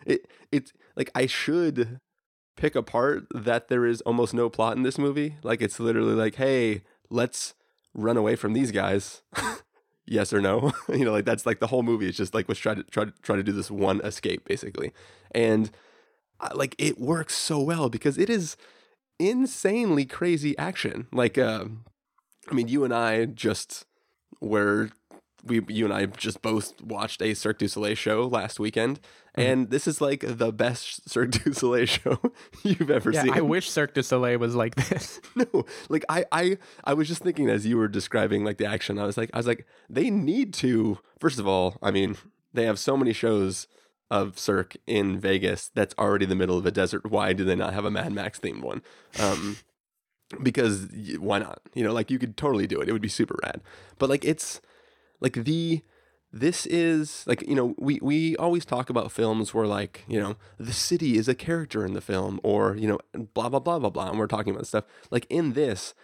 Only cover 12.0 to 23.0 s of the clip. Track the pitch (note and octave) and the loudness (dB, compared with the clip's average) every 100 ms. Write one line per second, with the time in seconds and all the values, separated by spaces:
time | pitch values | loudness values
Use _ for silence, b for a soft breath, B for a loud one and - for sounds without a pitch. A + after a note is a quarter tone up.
12 | F#2+ F2+ F#2 A2 - - - G2+ - - | 0 -4 -2 -2 -2 -2 -2 -4 -4 -4
13 | G#2+ - - G2 G2+ G2+ - G#2 G2 G2 | -4 -4 -2 -2 0 -2 -4 0 2 2
14 | G#2 - G2+ F2 - - - - - - | -2 -4 -4 -4 -4 -6 -6 -8 -8 -10
15 | B B B - A2+ A2 G#2+ b b b | B B B 2 4 4 2 b b b
16 | b b b - - C#3 C3+ - D3+ - | b b b -12 -8 -4 -4 -2 -2 -2
17 | B2 E3 - - - D3+ C#3+ E3+ C3+ A2+ | -2 -2 -2 -4 -2 0 0 0 0 0
18 | D3 C#3 G3+ A3+ D#3+ - b b b b | 0 2 2 2 -2 -8 b b b b
19 | _ - F3+ B3 C4 - F#3+ A3 A3 D3 | _ -2 0 2 0 0 0 2 2 2
20 | C3+ - F3 E3 D3 C#3 D#3 F3+ - - | 0 -2 0 2 0 -2 -4 -4 -4 -4
21 | A#2+ B2 A#2+ C3 A#2+ A2 G2+ A2 - _ | -4 2 2 4 2 0 -6 -12 -16 _
22 | _ _ _ _ - C3 A#2 C#3 C3 A#2 | _ _ _ _ -4 -2 2 2 2 2